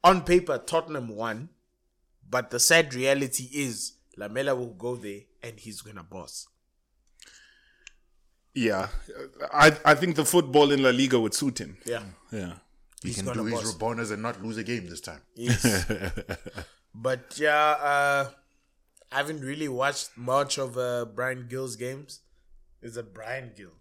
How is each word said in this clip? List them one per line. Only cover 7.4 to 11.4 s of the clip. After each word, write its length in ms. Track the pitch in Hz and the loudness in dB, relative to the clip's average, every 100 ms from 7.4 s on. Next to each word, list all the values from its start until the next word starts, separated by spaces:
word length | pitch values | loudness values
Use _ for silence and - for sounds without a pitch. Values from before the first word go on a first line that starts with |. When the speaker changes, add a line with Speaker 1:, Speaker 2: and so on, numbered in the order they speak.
| - _ _ _ - _ _ _ _ _ _ | -20 _ _ _ -20 _ _ _ _ _ _
Speaker 2:
Yeah. 340 | - 113 98 95 - - - 135 - - | -2 0 0 -2 -6 -8 -14 -16 -12 -4
I, 240 | 147 151 151 | 8 8 8
I 100 | - | 4
think 220 | 147 180 156 | 4 2 0
the 100 | 147 | 4
football 440 | 175 143 147 147 | 2 6 6 8
in 120 | 143 | 6
La 80 | 131 | 4
Liga 280 | 123 131 123 | 4 4 4
would 160 | 110 | 2
suit 240 | - | 0